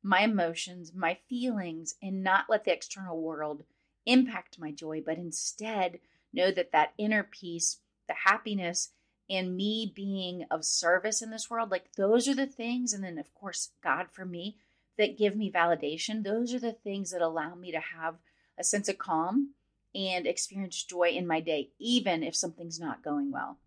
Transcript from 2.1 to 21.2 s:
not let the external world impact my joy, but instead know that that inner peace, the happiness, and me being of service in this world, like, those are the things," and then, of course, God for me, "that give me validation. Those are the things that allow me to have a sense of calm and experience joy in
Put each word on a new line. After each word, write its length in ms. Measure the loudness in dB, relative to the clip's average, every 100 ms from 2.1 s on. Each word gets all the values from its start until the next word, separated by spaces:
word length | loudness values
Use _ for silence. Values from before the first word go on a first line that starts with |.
| -2
not 260 | 4 4 4
let 160 | 2 2
the 80 |
external 460 | 0 -2 -12 -8 -4
world 440 | -4 -4 -4 -6 -12 _ _ _ 4
impact 540 | 6 6 -2 -12 -10
my 120 | -10
joy, 300 | -8 -6 -6
but 140 | -4 -4
instead 800 | -4 -6 -6 -6 -4 0 0 -2 _ _ _
know 180 | 2 2
that 200 | 2 4
that 220 | 4 4 2
inner 260 | 2 2
peace, 540 | 0 -10 -10 -2 -2 -2 _ _ -8
the 60 | 2 4
happiness, 640 | 4 0 -2 -2 -2 -6 _ _ _ _
and 260 | -2 -2 0
me 360 | 0 0 -4 -6
being 500 | -4 -4 -4 -8 -4
of 140 | -2 0
service 560 | 2 4 4 2 -2
in 100 | -4
this 180 | -10 -6
world, 220 | -4 -2
like, 220 | -2 -4
those 340 | 0 6 6 6
are 80 | 2
the 100 | 0
things," 480 | -4 -4 -2 -2
and 100 | -4
then, 140 | -6 -8
of 160 | -12
course, 360 | _ -10 -8 -8 _
God 260 | -2 -2 -2
for 140 | -10 -10
me, 320 | -8 -8 -12 _ _ _ 0
"that 200 | 0 4
give 180 | 2 4
me 160 | 0
validation. 720 | 4 4 4 0 -4 -4 -4
Those 300 | -2 0 0
are 60 | -2
the 140 | -4
things 380 | -6 -6 -6 -4
that 100 | 0
allow 340 | 0 2 -4 -8
me 160 | -6
to 80 | -6
have 360 | -6 -6 -6 -6 _ _ _ -4
a 60 |
sense 260 | 0 0 0
of 80 | -4
calm 560 | 0 0 2 2 0 -6 _ _ _ -6
and 320 | -2 0 0
experience 560 | -2 -4 -6 -6 -6
joy 260 | -8 2 4
in 160 | 4